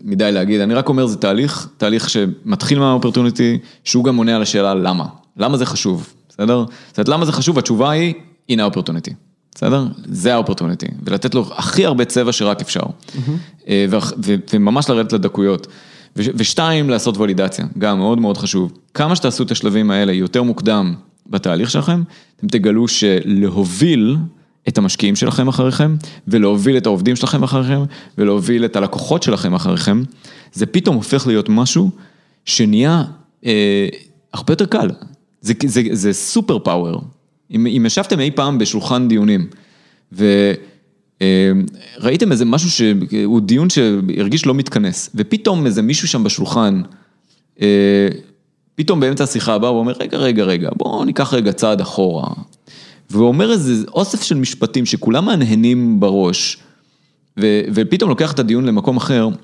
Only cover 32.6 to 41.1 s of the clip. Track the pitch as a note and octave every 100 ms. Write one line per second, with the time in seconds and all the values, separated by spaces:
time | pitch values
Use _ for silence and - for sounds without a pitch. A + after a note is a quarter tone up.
32.6 | G#2+ G#2 C#3 E3+ - - _ _ A#2+ G#2+
33.6 | G2+ G2+ G2 - - _ _ - - D#3+
34.6 | G3+ - G#2 - - - _ _ G#2 A2+
35.6 | C#3+ A2+ A2+ G#2 G2+ G2 - A#3 A3 A#2+
36.6 | - F2 F2 E2+ - _ _ _ _ A2
37.6 | A#2 B2 A2+ B3 - F#3 B2 C#3+ C#3 C3+
38.6 | G#2+ G#2+ - B2+ B2 A2 G#2 G2+ E2 -
39.6 | _ _ _ _ _ F2+ G#2 G2+ G2+ E2+
40.6 | - _ _ _ _